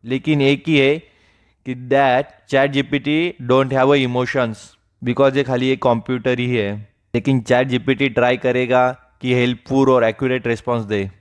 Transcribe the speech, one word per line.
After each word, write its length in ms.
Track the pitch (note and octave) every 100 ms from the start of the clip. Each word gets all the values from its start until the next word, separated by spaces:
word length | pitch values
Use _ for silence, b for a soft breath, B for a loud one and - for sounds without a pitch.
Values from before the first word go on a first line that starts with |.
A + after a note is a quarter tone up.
| A2+
लेकिन 360 | C3 D#3 D3+
एक 220 | C#3 C#3 D#3
ही 100 | D3
है 220 | C3+ D#3 _ b b b b b -
कि 100 | B2+
that 480 | B2+ C3+ C3+ B2+ D3 _ _
chat 200 | C3+ C#3
G 100 | C#3 C3+
P 160 | C#3+ C3+
T 240 | D3+ F3 - A#2+
don't 220 | C3 C3+
have 240 | C3 C3 C#3+
a 100 | B2+
emotions, 500 | B2 B2 C#3 A#2 G#2+ - _ _ _
because 320 | B2+ A#2 C#3 C3+
ये 80 |
खाली 260 | C3 B2+ C3
एक 140 | C3
कंप्यूटर 560 | C3 A#2 G#2+ B2+ B2+ B2
ही 160 | B2 B2
है। 380 | G2+ G#2 G#2+ _ _ A#2+
लेकिन 260 | C#3 C3
चैट 260 | G#2+ B2 C3+
जी 120 | B2
पी 160 | C3+ C3
टी 140 | C#3
ट्राई 280 | A#2 B2 B2+
करेगा 540 | B2+ B2 B2 B2+ B2+ B2+ _ _
कि 120 | B2+
हेल्पफुल 560 | B2 B2 A#2+ - C3+ C3
और 140 | B2+
एक्यूरेट 440 | A2+ G#2+ C3 B2+ A#2+
रिस्पॉन्स 380 | A2+ - A#2+ G#2
दे। 260 | G#2 G2 -